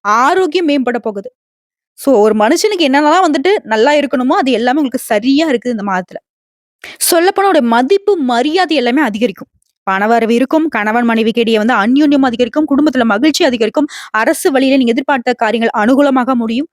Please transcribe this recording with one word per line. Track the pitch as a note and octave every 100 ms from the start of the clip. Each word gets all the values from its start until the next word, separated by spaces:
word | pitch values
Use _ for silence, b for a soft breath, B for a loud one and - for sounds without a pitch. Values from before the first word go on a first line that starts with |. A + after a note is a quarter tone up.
ஆரோக்கியம் | G3+ A3 C4 F#4 F#4 F4 E4+
மேம்பட | C#4+ B3 A#3+
போகுது. | A3+ G3+ G3 _ _ _ _ _ _ _
So, | - A#3+
ஒரு | G#3+
மனுஷனுக்கு | G#3+ G#3+ E4 G#4+ G4+ D4+
என்னென்னலாம் | C#4 D4+ E4+ F4+
வந்துட்டு | D4 F4+ G4
நல்லா | - A3 B3
இருக்கணுமோ, | D4 C#4+ B3+ B3+
அது | F#4 C4+
எல்லாமே | A3+ A#3+ C4+
உங்களுக்கு | C#4 B3
சரியா | - G#3+ B3 C#4 D#4+
இருக்குது | A#3+ A#3+ A#3
இந்த |
மாதத்துல. | G3+ F#3 F3+ - _ _ _ _ _ _ B B -
சொல்லப்போனா, | E4+ F4+ G4 G4
உங்களுடைய | E4+ A#3+
மதிப்பு, | A#3 C4 G4 G4+ F#4+
மரியாதை | B3+ A#3+ C#4 E4+ F4+ D#4
எல்லாமே | B3 C4
அதிகரிக்கும். | C4+ G3+ A#3 F#3+ - _ _ _ -
பணவரவு | F#3+ G#3 A#3 A3+
இருக்கும். | A#3 C4 D#4+ D#4
கணவன் | A3+ G#3 A3+
மனைவிக்கு | A#3 A3+ A3 A#3
இடையே | A3+ A3
வந்து | G#3+
அந்யோன்யம் | A#3 G3+ C4+ D4+ C#4+
அதிகரிக்கும். | C4+ A#3 A#3+ D4+ D4+
குடும்பத்துல | C4+ D4+ C4
மகிழ்ச்சி | A3+ G3+ D4+ C#4+
அதிகரிக்கும். | D4+ A#3+ A3 D4+ D4 B B
அரசு | G#3+ A3+ D#4+ F#4
வழியில | C4+ C4 C#4
நீங்க | A#3+
எதிர்பார்த்த | A#3 D4 C#4 B3
காரியங்கள் | A#3+ A3 A3+ A3+ A#3
அனுகூலமாக | G#3+ C#4 C#4+ C4 A#3+
முடியும். | B3+ A3+ A#3 D#4+